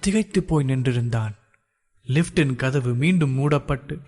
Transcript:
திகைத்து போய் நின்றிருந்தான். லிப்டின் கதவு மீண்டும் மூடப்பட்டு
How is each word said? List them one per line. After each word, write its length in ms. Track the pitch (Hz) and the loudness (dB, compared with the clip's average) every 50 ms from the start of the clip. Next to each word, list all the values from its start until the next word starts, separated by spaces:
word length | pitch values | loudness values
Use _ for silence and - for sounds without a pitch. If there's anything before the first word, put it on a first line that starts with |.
திகைத்து 400 | - 202 190 220 214 214 - 190 175 | -2 0 0 0 0 0 -2 -2 0
போய் 220 | - 165 151 139 | 0 0 0 2
நின்றிருந்தான். 680 | 131 135 131 123 131 123 120 117 120 117 113 110 107 101 - _ _ _ _ _ _ _ _ _ _ _ _ _ - | 0 0 0 0 0 0 0 0 0 -2 -2 -2 -4 -6 -10 _ _ _ _ _ _ _ _ _ _ _ _ _ -2
லிப்டின் 460 | 127 151 170 170 - 180 156 135 127 | 0 0 0 0 0 0 2 2 0
கதவு 380 | 120 127 131 131 147 120 123 120 | 0 -2 0 0 0 0 0 0
மீண்டும் 360 | 120 139 170 190 180 156 135 | 0 2 2 2 2 2 2
மூடப்பட்டு 640 | 131 131 139 147 151 143 - - 143 123 - - 151 - - | 0 0 0 2 0 0 0 -2 -4 -4 -6 -8 -12 -12 -12